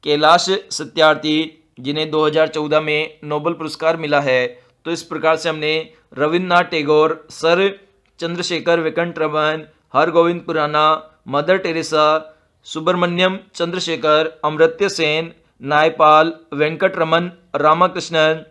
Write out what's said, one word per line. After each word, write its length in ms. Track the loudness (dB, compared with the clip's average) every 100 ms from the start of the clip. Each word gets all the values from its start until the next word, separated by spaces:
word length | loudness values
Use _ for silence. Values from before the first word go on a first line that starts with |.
कैलाश 460 | -2 2 4 4 2
सत्यार्थी, 1120 | -4 -4 -12 -10 2 4 4 0 -2 -2 -10 _ -14
जिन्हें 300 | -8 -6 -4
दो 160 | 0 0
हज़ार 220 | 2 0
चौदह 320 | -2 -2 -2
में 380 | 0 -4 -4 -10
नोबेल 280 | -8 -4 -4
पुरस्कार 440 | -6 -10 -4 -2 -2
मिला 240 | 0 0
है। 400 | 2 0 0 -8 _ _
तो 60 | -8
इस 120 | -8
प्रकार 340 | -8 -4 0 0
से 120 | -2
हमने 420 | -4 -4 -4 -6 _ _ -4
रविन्द्रनाथ 440 | -2 -2 2 2
टैगोर, 640 | 2 -4 2 4 4 0 -10
सर 500 | -4 0 2 0 -4 _ _ _ _
चंद्रशेखर 600 | -8 -6 -6 -4 0 0
वेंकट 380 | 0 -4 -6 -4
रमन, 500 | -4 -2 -2 -4 -10 _ _
हरगोविंद 460 | 0 2 4 2 0
खुराना, 720 | -4 -4 0 2 2 2 -4 _ -6
मदर 300 | -4 0 0
टेरेसा, 760 | 0 -4 -2 2 2 2 -4 _ _ _
सुब्रमण्यम 760 | -14 -4 -2 0 0 0 0 -2 -12
चंद्रशेखर, 840 | -6 -6 -4 -6 -4 2 2 0 -4
अमर्त्य 440 | -6 2 2 2 -4
सेन, 440 | 0 -2 -2 -4 -14 _ _
नायपाल, 680 | -2 2 2 4 6 6 4 -2 _
वेंकट 420 | -2 -2 0 -2 0
रमन 340 | 0 0 -2 -10 _ 0
रामाकृष्णन 760 | 2 4 2 0 -4 0 2 0 -8